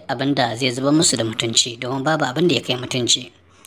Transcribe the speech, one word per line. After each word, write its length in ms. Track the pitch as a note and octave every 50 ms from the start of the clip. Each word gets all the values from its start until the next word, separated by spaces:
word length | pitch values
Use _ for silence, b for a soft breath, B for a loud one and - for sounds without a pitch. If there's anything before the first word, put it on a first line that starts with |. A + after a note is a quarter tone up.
| -
abin 260 | - C3 B2 C3+ C#3 C#3
da 220 | C#3 B2+ A#2 A2
zai 160 | A#2 C3+ B2+
zuba 180 | A#2+ C3 C3 C#3+
musu 260 | D3+ D#3 E3+ - -
da 60 | A#2 A2+
mutunci, 540 | A2 A2 - B2 A#2 A2+ - - B2+ A2+
domin 240 | - B2 B2 C3+ C3+ C3
babu 200 | D#3 D#3+ D3+ C#3+
abin 220 | C3 B2+ D#3+ F3+
da 80 | E3 C3+
ya 60 | A2+ -
kai 120 | - B2 B2
mutunci. 500 | A#2+ A#2 - B2+ A#2+ - - B2+ - - - - _ _ b b b